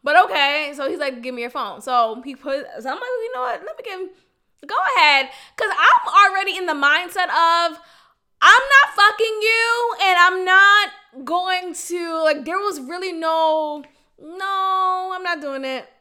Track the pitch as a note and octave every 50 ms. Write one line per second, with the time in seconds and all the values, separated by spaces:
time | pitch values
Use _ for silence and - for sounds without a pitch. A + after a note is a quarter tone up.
0 | - C#4 D4+ F4 A4 - - D4 C#4 C#4 C#4+ D4+ D4+ C#4+ D4 C#4 C#4 C#4 F4 D4
1 | D4 C#4 B3+ A#3+ A#3 B3+ B3+ A#3+ A#3 B3 B3 C#4+ A#3+ G3+ E3 G3 - C4 B3+ A#3+
2 | A#3 A3 A3 A#3+ B3 C#4 C4+ _ - D4 C4+ C#4+ C#4 - - - A3 C4 C#4 F#4+
3 | A#4+ B4 B4+ A#4 A4+ A#4 B4+ B4 B4+ B4 - - - - D#5+ - - G#4+ G4 F#4
4 | F#4+ F#4 - _ _ _ _ _ _ _ _ _ - G3+ D4+ - F#4 - B4+ G#4+
5 | D#4+ D4+ C#4+ C#4 C4 B3+ - - - - _ - - G4+ F#4 - E4 B4+ B4+ -
6 | - - D#4+ G4 G4+ F#4+ F#4+ F#4+ G4 G4 D#4+ F4+ F#4 F4 D4+ C#4+ C#4 C#4+ D4+ E4
7 | F4+ F4 - F#4+ F4+ F4 - D#4 E4+ E4 E4+ E4+ E4+ E4 D#4 D4 _ _ _ _
8 | _ _ _ _ _ _ _ _ - F4 G#4 B4+ C5 C#5 C#5+ C#5 C#5+ - - -
9 | G4+ G#4+ G#4+ G#4+ A4+ A4+ A4 G#4+ G#4+ A4+ A4+ A4+ A#4 A#4 A#4 A#4+ A#4+ A#4 A4 -
10 | G4 F#4+ F#4 F4 F4 F#4 F#4 F#4+ F#4 F#4 F#4 F#4+ G4 G4+ G4+ G#4 G4+ G4+ - -
11 | _ _ _ C4 C4+ B3 E4 F4+ F#4 F#4 F#4 F4+ F4+ F4+ D#4+ - - - F4 F4
12 | E4+ E4 E4 D#4+ D#4+ D#4 D4+ D4 B3 D#4+ F4 G4 G4+ G#4 F4 D4 B3+ B3+ E4+ F4+
13 | F#4+ F#4 F4 D#4+ E4 D#4+ D#4+ D#4+ D#4+ D#4 D#4 D#4 D#4 D4+ D4+ D4+ C4+ _ _ _
14 | _ _ _ _ - D#4 F4 F#4 F#4+ G4 G4 F#4+ F#4+ F#4+ F#4+ F#4+ F#4+ F#4 F#4 F#4
15 | F#4 F#4 F#4 F#4 F#4 F4 F4 D4+ D4 C#4 C4+ C4+ C4+ C4 C4 B3 - _ _ _